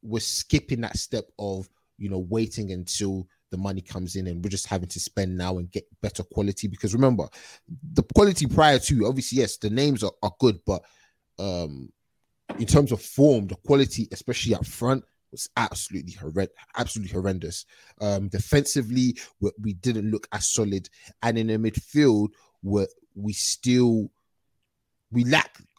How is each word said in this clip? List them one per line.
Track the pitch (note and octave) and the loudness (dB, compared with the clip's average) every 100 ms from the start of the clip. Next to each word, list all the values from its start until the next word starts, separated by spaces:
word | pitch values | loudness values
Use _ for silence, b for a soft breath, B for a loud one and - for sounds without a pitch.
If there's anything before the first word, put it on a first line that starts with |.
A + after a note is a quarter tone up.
we're | A2 A2+ | -4 -4
skipping | - - - D3 - B2 | -4 -6 0 0 0 -6
that | A#2 - | -4 -6
step | - A2+ - - | -6 -6 -6 -8
of, | G#2 F#2+ F#2+ _ _ _ | -6 -6 -8 _ _ _
you | G2+ | -6
know, | F#2+ | -6
waiting | F2+ A2 A2 - G2+ | -2 0 0 -4 -6
until | F2+ F2+ - G2+ F#2+ F#2 _ _ | -6 -6 -4 -2 -4 -8 _ _
the | F#2 | -6
money | G2 F#2+ | -4 -6
comes | F2+ F#2+ F#2 F#2+ | -8 -10 -8 -6
in | F#2 | -6
and | E2+ | -6
we're | F#2 | -4
just | F#2+ - | -6 -4
having | G2 F2 | -4 -4
to | - | -8
spend | - - F#2+ F2+ | -6 -4 -4 -2
now | F2+ F#2 | -4 -4
and | F2 | -6
get | - - _ | -8 -12 _
better | G#2 - | -8 -6
quality. | - - G2+ G2 G#2 | -6 -2 -2 -2 -6
Because | F#2+ G#2+ | -4 -4
remember, | A2 C3+ A#2 E2 B B B _ E3 - | 4 4 4 -2 B B B _ -16 -2
the | - - - | -2 4 6
quality | G#3 F3+ C#3 | 6 4 0
prior | - D#3 C3+ | 6 6 6
to, | - C3 G#2 | 4 2 2
obviously, | C3 A#2+ B2+ | 0 -2 0
yes, | A#2 - | 0 0
the | G#2+ | -2
names | A2 C#3+ C3 | 2 2 2
are, | G2+ - | -2 -2
are | G2+ - | -6 2
good, | B2+ F#2+ - | 2 4 -2
but, | F#2+ b b b b _ - | -4 b b b b _ -8
um, | G2 F2 E2 C#2 B1 _ _ _ _ _ _ - | -6 -4 -6 -8 -16 _ _ _ _ _ _ -8
in | A2+ | 4
terms | C#3+ C#3+ | 4 4
of | A2+ | -2
form, | - - D3 B2+ G2 | -6 4 6 6 0
the | - | -10
quality, | - C#3 C3+ - A2 | 2 4 4 -2 -8
especially | - - A#2+ A2 A2 | -8 -6 -4 -2 -2
up | - | -2
front, | - A#2+ C3+ - _ _ | -4 -2 -2 -4 _ _
was | - - - | -14 -8 -4
absolutely | A#2 - - F#2 F2 | -4 -4 -8 -10 -10
horrend-, | F2 D#2 D#2+ F#2+ _ b - | -12 -8 -4 -4 _ b -6
absolutely | A#2+ - G2 | -6 -6 -6
horrendous. | F#2 F#2+ F#2 D#2+ - - b b b | -4 -2 -4 -6 -10 -14 b b b
Um, | G#2 G2 G2 | -2 -2 -2
defensively, | G2+ - D3 C#3 - A2 B2+ B2+ A#2+ B _ | -4 2 2 2 -2 0 2 2 0 B _
we, | G2+ - | -4 -2
we | G#2+ | -6
didn't | F#2 B2+ A2+ G#2+ | -4 -2 -2 -2
look | G#2+ - | -4 -4
as | G#2+ - | -6 -2
solid, | - G#2 G2 - B B B | 0 0 -2 -6 B B B
and | A#2 A2+ | 0 0
in | A2+ | 0
the | A2 | 0
midfield, | A2 - - D3 C#3+ G#2+ G#2 b b b | 0 -2 -2 4 6 6 2 b b b
we, | G2 G2+ G2 _ _ G2+ | -2 0 0 _ _ -8
we | G2+ | -6
still, | G2+ - - B2+ B2 B2 A2+ G2+ _ _ _ _ _ _ _ _ _ _ | -4 -4 -2 2 4 6 4 0 _ _ _ _ _ _ _ _ _ _
we | A#2 B2 | 0 4
lack | D#3 - - _ | 4 2 -8 _